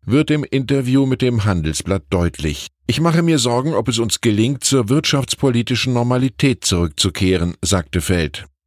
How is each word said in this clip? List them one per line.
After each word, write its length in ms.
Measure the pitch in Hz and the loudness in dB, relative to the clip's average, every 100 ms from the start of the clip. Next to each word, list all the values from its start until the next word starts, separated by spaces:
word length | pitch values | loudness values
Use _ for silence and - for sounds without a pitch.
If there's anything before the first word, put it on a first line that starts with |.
| - | 0
wird 260 | 131 151 | 0 2
im 140 | 151 139 | -2 0
Interview 600 | 135 123 139 127 135 135 | -2 0 0 2 2 2
mit 160 | 127 | 2
dem 220 | 127 120 | 0 2
Handelsblatt 600 | 101 87 78 78 - 98 - | 0 0 -2 -4 -2 -4 -2
deutlich. 580 | 92 85 - 76 69 - _ - | 0 0 -2 -6 -4 -12 _ -4
"Ich 140 | 123 | 0
mache 220 | 170 165 | 2 2
mir 160 | 170 156 | 2 2
Sorgen, 340 | 120 120 143 | 2 0 0
ob 160 | 123 - | -2 -2
es 100 | 117 | -2
uns 220 | 113 - | -2 0
gelingt, 420 | 117 104 113 139 | 0 2 0 0
zur 240 | - 135 107 | 0 0 2
wirtschaftspolitischen 1040 | 143 165 143 127 - 139 120 117 123 131 | 0 0 -2 -2 0 0 0 0 -2 0
Normalität 720 | 120 120 127 131 - 139 123 | 0 2 2 0 0 0 0
zurückzukehren", 920 | - 87 85 - 95 - 92 92 85 - | -2 0 0 0 -4 0 0 2 0 -4
sagte 380 | 82 95 80 90 | -2 -2 0 -4
Feld. 460 | - 90 76 - - _ | 0 0 0 -6 -18 _